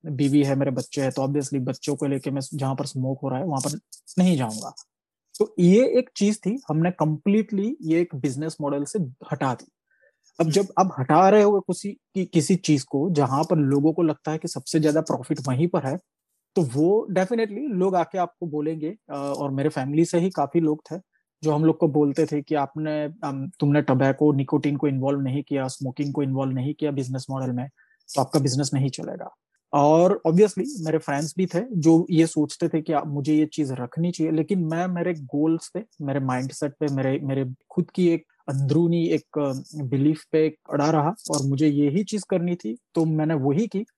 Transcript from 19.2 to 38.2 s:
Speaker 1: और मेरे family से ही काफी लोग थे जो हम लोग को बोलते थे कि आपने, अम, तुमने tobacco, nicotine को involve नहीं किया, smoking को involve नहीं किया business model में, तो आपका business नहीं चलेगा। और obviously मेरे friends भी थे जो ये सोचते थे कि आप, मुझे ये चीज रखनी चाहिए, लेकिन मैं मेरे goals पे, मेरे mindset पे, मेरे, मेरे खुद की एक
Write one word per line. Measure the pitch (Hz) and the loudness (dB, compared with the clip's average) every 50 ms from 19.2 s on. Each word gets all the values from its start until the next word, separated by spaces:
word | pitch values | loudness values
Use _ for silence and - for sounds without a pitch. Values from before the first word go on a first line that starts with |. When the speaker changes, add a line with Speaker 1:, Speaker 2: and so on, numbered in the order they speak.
| 139 143 139 - | -6 -6 -4 -4
Speaker 1:
और | 143 139 | -4 -4
मेरे | 135 135 139 156 | -2 -2 -2 -2
family | 151 147 131 139 147 156 170 | -2 -2 -4 -2 0 2 2
से | - - 175 | 2 2 0
ही | 170 190 | 0 0
काफी | 185 - 143 135 - 170 | 0 -2 -2 0 0 2
लोग | 165 151 151 156 - - 156 | 2 2 0 -2 -4 -10 -12
थे | 185 - _ _ _ _ _ _ _ 156 | -12 -12 _ _ _ _ _ _ _ -2
जो | 156 | 0
हम | 147 147 160 | 2 4 4
लोग | 160 156 160 | 4 4 4
को | - 156 | 2 2
बोलते | 139 151 147 143 135 - 160 | 4 2 2 2 2 0 0
थे | - 151 147 139 | 0 -2 -4 -4
कि | - 156 | -2 -2
आपने, | 147 139 139 - 156 156 156 151 151 151 | -2 -2 -2 -4 -6 -6 -4 -4 -4 -4
अम, | 147 160 - - 143 135 135 135 180 - - | -6 -8 -8 -8 -8 -6 -6 -8 -10 -4 -2
तुमने | 151 143 143 151 147 | 2 2 4 2 2
tobacco, | - 131 131 135 135 135 - 151 151 147 | 2 2 4 4 2 2 4 4 4 4
nicotine | 135 139 - 156 147 135 147 143 | 2 0 0 0 0 0 0 -2
को | 135 147 147 | 0 -2 -2
involve | 135 131 131 139 143 143 | -2 0 -2 -2 -2 -2
नहीं | 139 131 127 143 135 | -2 -2 -4 -4 -4
किया, | - 143 139 131 131 | -4 -4 -4 -4 -4
smoking | - - 135 127 123 - 147 143 135 | -6 -8 -8 -8 -6 -6 -6 -4 -4
को | 147 143 | -2 -2
involve | 135 135 131 135 131 131 | -2 -2 -2 -2 -2 -2
नहीं | 131 123 143 151 | -4 -4 -4 -4
किया | - 156 147 | -4 -4 -4
business | 139 135 131 123 131 131 127 - | -2 -4 -4 -6 -6 -8 -8 -8
model | 135 135 131 127 123 | -6 -6 -4 -4 -4
में, | 123 127 139 - _ _ _ _ _ _ - - | -6 -6 -8 -12 _ _ _ _ _ _ -6 -2
तो | 139 | -2
आपका | 131 - - 156 | 0 2 2 2
business | 135 143 123 135 143 135 - | 2 2 0 0 -2 -2 0
नहीं | 135 135 135 | 0 -2 -2
चलेगा। | - - - - - - - - - _ _ _ _ _ _ _ - | -4 -6 -8 -10 -10 -10 -12 -14 -16 _ _ _ _ _ _ _ 2
और | 147 143 147 156 165 175 185 202 - - | 4 6 6 6 6 6 4 2 2 2
obviously | 160 160 175 214 202 - - 185 285 302 214 | 2 4 6 6 4 4 0 -6 -6 -6 -6
मेरे | 160 160 156 156 | -4 -2 -2 -2
friends | - - 143 139 156 151 - 180 | -2 -2 -4 -2 -4 -4 -4 -2
भी | 185 | -2
थे | 170 - 170 220 269 240 | -2 -2 -4 -4 -2 -2
जो | 175 143 165 165 165 175 - | 2 6 6 6 6 6 4
ये | 180 160 160 | 4 4 4
सोचते | 160 - 156 147 139 - - 175 165 | 4 2 0 -2 -2 -2 -4 -4 -2
थे | - 160 156 | -2 -2 -2
कि | - 160 | -2 -2
आप, | 143 - | -2 -2
मुझे | 156 143 143 139 151 151 | -2 -4 -4 0 2 2
ये | 151 156 | 2 2
चीज | 151 - - 151 131 131 | 2 0 -2 -4 -4 -4
रखनी | 131 123 120 - 165 165 175 | -6 -8 -6 -4 -2 -2 -2
चाहिए, | 175 - 160 160 160 | -2 -2 -2 0 0
लेकिन | 156 156 - 202 185 170 | 0 0 0 0 -2 -2
मैं | 156 160 170 180 | -2 -2 -2 -2
मेरे | 185 180 170 170 180 175 | -2 -2 -2 -2 -2 -4
goals | 156 143 123 - 143 151 160 165 165 - - - | -4 -8 -6 -4 -2 0 0 0 -2 -4 -8 -12
पे, | 180 220 - _ - 151 | -12 -12 -12 _ -10 -6
मेरे | 139 135 139 | -4 -4 -2
mindset | 135 131 127 127 131 135 - - 156 143 135 | -2 -2 -2 -2 -4 -6 -6 -6 -8 -8 -4
पे, | - 156 147 139 | -4 -4 -2 -2
मेरे, | 135 135 135 135 143 147 | 0 0 0 -2 -2 -4
मेरे | 135 135 135 135 127 127 - _ _ | -4 -4 -4 -4 -4 -8 -12 _ _
खुद | - - 175 - | -4 -4 -4 -2
की | - - 180 175 | -2 0 2 2
एक | 165 160 | 2 2